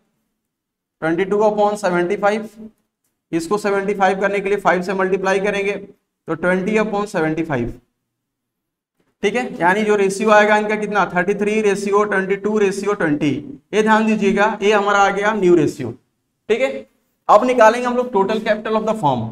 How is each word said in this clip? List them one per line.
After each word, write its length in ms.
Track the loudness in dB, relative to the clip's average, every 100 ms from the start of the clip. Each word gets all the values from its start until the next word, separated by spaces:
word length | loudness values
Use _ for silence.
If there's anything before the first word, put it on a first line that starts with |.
| _ _ _ _ _ _ _ _ _ -8
ट्वेंटी 240 | -4 -2 0
टू 120 | 2
upon 360 | 2 2 0 0
seventy 380 | -2 0 0 0
five, 300 | 0 -2 -6 -16 -20 _ _ _ _ _ -6
इसको 260 | -6 -2 -2
सेवेंटी 340 | 0 -2 -2 0
फ़ाइव 240 | 0 2
करने 180 | -2 -2
के 100 | -2
लिए 80 | 0
फ़ाइव 220 | 0 0
से 120 | -2 -2
multiply 440 | -2 0 0 0
करेंगे 320 | -2 -2 -4
तो 600 | -6 -10 _ _ _ -8 -4
ट्वेंटी 420 | 0 0 0 -2
upon 280 | 0 -4 -4
seventy 360 | -2 -2 -2
five, 300 | -4 -4 -4 -8 _ _ _ _ _ _ _ _ _ _ _ _ _ -4
ठीक 120 | -2 -2
है। 100 | -6 -2
यानी 240 | 0 2
जो 120 | 2 2
रेशियो 320 | 0 0 4
आएगा 260 | 4 4 2
इनका 180 | 0 -4
कितना, 280 | -2 -2 0
थर्टी 260 | -2 -2 -2
थ्री 260 | 0 0
रेशियो, 420 | 0 0 0 0 2
ट्वेंटी 300 | -2 -2 -2
टू 200 | -2 0
रेशियो 340 | 0 0 -4
ट्वेंटी, 380 | -2 -2 0 0 -2 -8 -18 -6
ये 80 | -2
ध्यान 220 | 2 2 2
दीजिएगा, 520 | 2 2 2 0 0
ये 120 | 2
हमारा 260 | 2 2 2
आ 100 | 2
गया 220 | 2 -2 2
न्यू 200 | 4 4
रेशियो, 360 | 2 -2 -10 -10 _ _ _ _ -4
ठीक 120 | -2
है। 240 | -2 -4 -14 _ _ _ 4
अब 140 | 4 4
निकालेंगे 400 | 6 4 4 -2
हम 80 | -2
लोग 140 | -2
total 280 | -2 0 -2
capital 340 | -2 -4 -2 -4
of 100 | -2
the 80 | -2
firm। 280 | -2 -2 -6